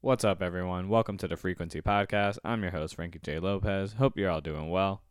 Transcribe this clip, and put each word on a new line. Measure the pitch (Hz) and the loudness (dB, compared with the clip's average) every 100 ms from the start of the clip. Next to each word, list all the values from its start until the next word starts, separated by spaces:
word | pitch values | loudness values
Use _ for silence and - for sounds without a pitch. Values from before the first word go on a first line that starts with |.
| 135 | 2
What's | 131 | 4
up, | 110 95 | 4 2
everyone? | 90 90 90 90 92 | 0 -2 -2 -2 2
Welcome | 113 110 101 | 2 2 -2
to | 90 | -4
the | 82 | -2
Frequency | 92 90 85 - | -2 -2 -4 -4
Podcast. | 90 101 101 104 101 104 - | 2 2 2 2 0 0 -4
I'm | 117 | -2
your | 95 | -2
host, | 87 80 | -2 -4
Frankie | - 87 80 | -6 -8 -8
J. | - 80 | -6 -2
Lopez. | 92 98 101 98 95 | -2 0 0 0 -2
Hope | 107 135 - | 2 0 2
you're | 95 | 0
all | 80 | 0
doing | 80 76 78 | -2 -6 -2
well. | 90 98 98 _ | 2 2 0 _